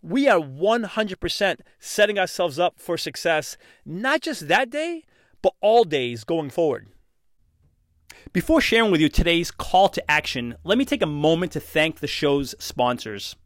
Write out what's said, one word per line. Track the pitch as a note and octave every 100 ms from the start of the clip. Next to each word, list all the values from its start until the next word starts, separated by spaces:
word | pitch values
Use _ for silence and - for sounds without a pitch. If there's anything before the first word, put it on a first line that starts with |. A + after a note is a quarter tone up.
we | E3 A3+ C#4
are | F#3+
one | D3 C3 G3 A#3
hundred | G#3 - G#3+ F#3
percent | F3 - G3 E3 - _
setting | - - G#3 G3+
ourselves | F#3 - F3 C#3
up | F3 _
for | - E3
success, | - - E3+ D#3 D3+ - _ _
not | - E3+ B3+ D4+
just | - C#4 D3
that | F#3 C4
day, | C#4+ E4 E4 _ _ _ _
but | F#3+ -
all | G#3 A#3
days | G3+ D3 B2 A#2
going | - E3 C#3+
forward. | - D#3+ A2 - - _ _ _ _ _ _ _ _ _ _ _ - -
Before | F#3 - D#4+
sharing | - A3+ A3
with | E3+
you | D3+
today's | - E3+ E3+ E3+
call | - - F#3 F#3+
to | - -
action, | D3+ - C3 A#2+ A#2+
let | D#3+ A3
me | C4+
take | C4+
a | E3+
moment | D3 D3+ E3 F3+
to | D#3
thank | - D#3+ D#3 -
the | C#3+
show's | - D3 C#3+ C3+ -
sponsors. | - - B2 A#2+ A2+ G2+ - -